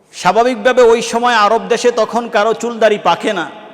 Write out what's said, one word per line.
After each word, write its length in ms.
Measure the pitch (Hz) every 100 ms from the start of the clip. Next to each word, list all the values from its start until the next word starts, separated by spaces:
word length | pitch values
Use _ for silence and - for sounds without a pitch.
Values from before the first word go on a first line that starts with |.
| _
স্বাভাবিকভাবে 680 | - 180 196 240 240 233 247
ওই 200 | 233 233
সময় 320 | - 226 240
আরব 280 | 220 208 226
দেশে 300 | 196 226 240
তখন 380 | 240 214 220 233
কারো 240 | 214 214
চুল 260 | 214 233 226
দাড়ি 200 | 220 208
পাকে 300 | 180 170 233
না 180 | 196 147 - -